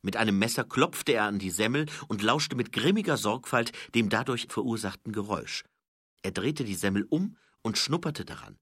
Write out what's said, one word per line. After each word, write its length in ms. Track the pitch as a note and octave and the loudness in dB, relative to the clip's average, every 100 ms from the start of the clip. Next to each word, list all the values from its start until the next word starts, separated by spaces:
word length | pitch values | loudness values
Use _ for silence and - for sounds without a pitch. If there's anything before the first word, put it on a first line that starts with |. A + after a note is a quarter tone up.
Mit 140 | G2 F#2+ | -2 2
einem 220 | A2 G2 | 2 4
Messer 260 | A2+ - | 2 0
klopfte 480 | A#2+ C3 E3 - - | -2 2 2 2 0
er 120 | A#2 | 2
an 140 | G#2 G2+ | 2 0
die 120 | F#2+ | -4
Semmel 360 | F2+ G#2+ C#3 D3+ - - | 0 0 2 -2 -6 -6
und 140 | G#2 | 0
lauschte 340 | G#2 C#3+ D3 - | 2 2 2 -2
mit 160 | A#2 | -2
grimmiger 440 | - B2+ G3+ G3+ C#3+ | 0 2 2 2 2
Sorgfalt 540 | G#2 A#2+ - B2+ A#2 - - | 2 -2 0 0 0 -4 -2
dem 140 | A#2 G#2+ | 2 4
dadurch 380 | A2 A#2+ A#2+ - | 2 0 -4 -2
verursachten 640 | - A2 A2+ G2 - - | -4 -2 -2 -4 -6 -6
Geräusch. 500 | G#2+ G2+ F#2 - - - _ _ _ _ _ | -6 -2 -4 -4 -10 -10 _ _ _ _ _
Er 100 | F#2+ | -4
drehte 320 | F#2 G#2+ D3+ | -2 -2 -2
die 100 | A#2 | -4
Semmel 320 | F#2 G2+ G2 - | -2 0 0 2
um 280 | D#3 G3 - _ _ | 0 0 -6 _ _
und 160 | - - | -4 0
schnupperte 460 | - E3 E3+ D3 | 0 0 -2 -6
daran. 320 | - - - G1+ | -10 -12 -16 -20